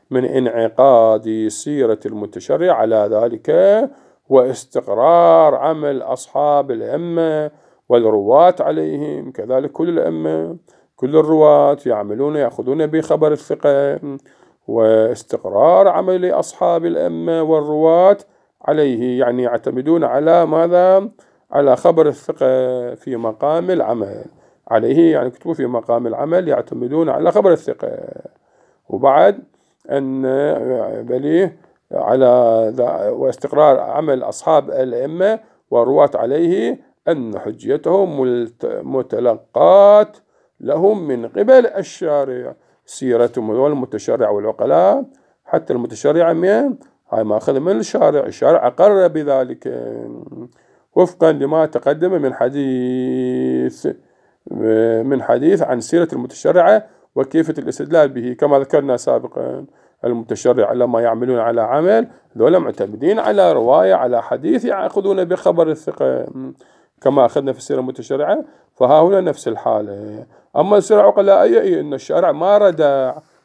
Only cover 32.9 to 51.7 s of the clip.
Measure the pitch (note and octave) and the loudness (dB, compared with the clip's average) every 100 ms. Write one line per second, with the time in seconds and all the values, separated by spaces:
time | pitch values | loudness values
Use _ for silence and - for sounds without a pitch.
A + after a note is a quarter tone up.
32.9 | - G#2 B2 C3+ - C3+ C#3 D3+ C3 G2 | -2 -4 -2 -4 -4 -4 2 4 4 0
33.9 | C3 D#3 C3 - - - D#3 C#3 C3 C3 | -4 -2 -2 -4 -6 0 0 0 -4 -4
34.9 | B2 C3+ E3 F#3+ A3 - _ _ A#2+ A#2 | -4 -6 -2 -2 -2 -8 _ _ 0 2
35.9 | D3 C#3+ - A2+ D3 E3+ F#3+ A#3 B3+ _ | 4 2 0 -2 0 0 0 -2 -6 _
36.9 | _ - D#3+ A#2 G2 G#2 - - D3 D#3+ | _ -4 -4 -4 -10 -10 -10 -6 -4 0
37.9 | F#3+ F#3+ C#3+ B2+ A#2+ A2+ - - G#2 C3+ | 0 0 -2 -2 -2 -6 -8 -8 -8 -6
38.9 | C3+ B2+ A2 A#2+ A2 - - D#3+ F#3+ G3+ | -6 -6 -2 -2 -2 -4 0 4 6 8
39.9 | G#3 G#3 - _ _ _ _ A#2+ D3+ F#3+ | 6 4 -4 _ _ _ _ -6 0 0
40.9 | G#3+ D#3 B2 A#2 - G#3+ C4 A#3+ - F#3+ | 0 -4 -6 -6 -2 4 6 4 -2 -10
41.9 | - E3+ D3 C#3 B2+ B2 - _ _ _ | -8 -4 -2 -2 -6 -12 -16 _ _ _
42.9 | - C3 A#2 A#2+ B2 A2 A2 C#3 C#3+ - | -8 0 2 2 0 -4 0 0 -2 -6
43.9 | G#2+ - A#2 A2 G#2 G#2+ - B2 D#3+ F#3 | -8 -4 -2 0 -2 -4 -4 0 2 4
44.9 | B3+ C4+ _ _ _ - E3 D#3+ B2+ A#2+ | 2 -4 _ _ _ -4 -4 -2 -4 -6
45.9 | A2 C#3+ D#3 E3 E3+ F3+ G#3+ C#4 A#3 _ | -4 -2 2 2 0 0 0 0 -4 _
46.9 | _ _ G#2+ G#2+ G#2+ - C3+ D#3+ G#3+ G#3 | _ _ -4 -2 -2 -2 -2 -2 -2 -4
47.9 | D4 E3 D3+ - - C#3 E3 B2 - G3 | 0 2 2 -2 -2 2 2 2 2 4
48.9 | G3 F3+ D#3 D3 C3+ B2+ B2+ C3 B2 A#2+ | 4 2 0 -2 -2 -2 -6 -10 -10 -10
49.9 | A#2 A#2 A#2+ - B2+ B2 _ _ _ _ | -12 -14 -16 -18 -18 -20 _ _ _ _
50.9 | - F3+ - E3 D3 C#3 D#3 D#3 | 0 0 2 0 0 -2 0 -2